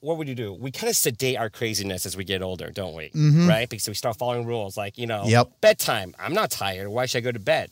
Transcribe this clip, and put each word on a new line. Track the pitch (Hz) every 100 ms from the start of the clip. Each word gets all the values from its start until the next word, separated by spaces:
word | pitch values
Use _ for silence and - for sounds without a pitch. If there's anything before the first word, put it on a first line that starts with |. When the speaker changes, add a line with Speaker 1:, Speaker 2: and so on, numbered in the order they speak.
Speaker 1:
what | 143 160
would | 147
you |
do? | 120 104
We | 90 131
kind | - 226
of | -
sedate | 147 117 131 117
our | 110
craziness | - 113 104 98 92
as | 95 90
we |
get | 92 92
older, | 92 87 82
don't | 101 90
we? | 80 76
Speaker 2:
Mm-hmm. | 156 151 156 175
Speaker 1:
Right? | 110 120
Because | 113 -
we |
start | 101 123 117
following | 123 120
rules, | 117 117 98 107
like, | 101 120
you | 117
know, | 107
Speaker 2:
Yep. | 110 120 123 -
Speaker 1:
bedtime. | 214 190 - 117 92 -
I'm | 101
not | 196 180
tired. | - 98 92 101
Why | 117 127
should | 123
I |
go | 120
to | 117
bed? | 98 156 90